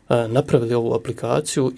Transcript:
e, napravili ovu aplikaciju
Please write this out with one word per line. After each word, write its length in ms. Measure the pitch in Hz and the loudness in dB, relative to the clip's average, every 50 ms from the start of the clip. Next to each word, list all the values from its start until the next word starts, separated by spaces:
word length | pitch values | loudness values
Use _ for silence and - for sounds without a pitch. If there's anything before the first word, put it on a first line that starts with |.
| _ - | _ 0
e, 200 | 123 120 117 110 | 0 0 2 2
napravili 460 | 113 131 147 - - - 117 113 120 | 0 0 2 2 2 2 2 2 0
ovu 200 | 120 117 117 117 | 0 0 0 0
aplikaciju 800 | 113 - 123 117 - - 117 127 147 147 - - 147 131 - - | -2 -2 -6 -6 -6 -2 -2 0 0 -2 -2 -2 -2 -2 -2 -2